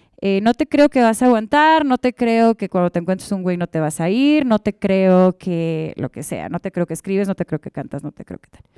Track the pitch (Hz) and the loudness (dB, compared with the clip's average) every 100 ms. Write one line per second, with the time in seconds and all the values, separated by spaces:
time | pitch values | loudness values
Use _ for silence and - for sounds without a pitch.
0 | _ - 196 196 220 240 311 285 294 262 | _ -8 -2 0 0 0 0 2 2 4
1 | 233 220 254 226 220 294 311 320 294 254 | 2 4 2 2 2 2 4 4 2 0
2 | 247 - 240 226 226 226 190 185 175 175 | -2 -2 0 2 2 2 -2 0 0 -2
3 | 175 185 - 196 180 175 175 165 156 - | -4 -6 -4 -6 -4 -4 -4 -2 -4 -2
4 | 165 220 285 302 262 214 214 - 196 190 | -2 0 2 2 2 0 0 -4 0 2
5 | 190 185 185 180 190 170 165 160 156 - | 4 4 4 2 -4 -4 -2 -4 -6 -8
6 | 131 - 147 170 78 175 190 - 175 165 | -10 -10 -10 -10 -8 -8 -8 -6 -6 -6
7 | - 196 196 185 175 156 - - - 143 | -6 -4 -2 -4 -6 -8 -10 -14 -12 -10
8 | 147 - - - _ _ _ | -12 -16 -18 -18 _ _ _